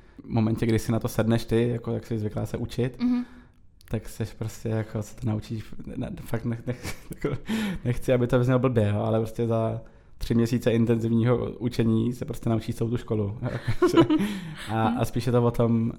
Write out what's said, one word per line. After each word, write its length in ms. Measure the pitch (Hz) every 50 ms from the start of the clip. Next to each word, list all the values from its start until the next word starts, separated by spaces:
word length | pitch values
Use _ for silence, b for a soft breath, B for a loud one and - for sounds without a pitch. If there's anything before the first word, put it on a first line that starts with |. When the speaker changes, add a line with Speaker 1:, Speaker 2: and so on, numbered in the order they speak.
| B B B B -
Speaker 1:
v 40 | -
momentě, 380 | 120 117 110 110 113 - 117
kdy 120 | 113 113 107
si 140 | - -
na 60 | 117 110
to 80 | - 117
sedneš 360 | - - 110 110 117 113 -
ty, 240 | - 117 113 120 120
jako 240 | 120 113 - 117
jak 140 | 117 110 -
jsi 120 | - 120 110
zvyklá 280 | 107 104 - 113 110
se 100 | - -
učit, 440 | 123 120 - - - 120 131 131 -
Speaker 2:
Mhm. 240 | 240 247 247 247 247 B B B B B B _ - - _ - - -
Speaker 1:
tak 200 | - 107 - -
seš 240 | - - 110 -
prostě 360 | - - 113 110 - - - 113
jako 340 | 110 110 107 - - 110
se 140 | 104 - -
to 100 | - -
naučíš, 380 | 107 107 110 - - 117 107 - - - - - - -
ne, 140 | - 123 120 185 - -
fakt 200 | - 117 113 -
nech-, 220 | 120 117 117 -
nech-, 300 | 127 123 - - - - - - -
<laughs> 40 | - - -
jako 120 | 143 - - - B 220 220 214 202 175 B -
nechci, 280 | 123 120 - - -
aby 140 | 127 123 120
to 120 | 120 135 123
vyznělo 200 | 123 131 127 123
blbě, 300 | 123 131 120 113 104 101
jo, 120 | 101 104
ale 180 | 110 110 113 113
prostě 280 | 113 110 - - 120
za 340 | 113 113 113 113 113 113 120 - b b b b b b b
tři 160 | - - 120
měsíce 360 | 117 117 117 127 113 - 120
intenzivního 800 | 110 117 113 113 117 113 113 113 117 113 113 123 123 120 - -
učení 640 | - - 113 117 - - 113 113 113 110 113 120
se 120 | 120 - -
prostě 260 | - 113 - - 123
naučíš 240 | 113 110 - - 113
celou 160 | - 120 113
tu 60 | 117
školu. 420 | 104 - - 113 107 101 101 110 123
<laughs> 1300 | 123 - - 113 - - 104 - 359 349 - 330 - - 302 302 202 208 202 185 170 160 151 - - -
A, 140 | 113 113 110
a 40 | 113
Speaker 2:
Mhm. 140 | - - 113
Speaker 1:
spíš 220 | - - 120 -
je 60 | 123
to 100 | 117 123
o 80 | 120 120
tom, 420 | 120 - 117 113 117 113 113 117 -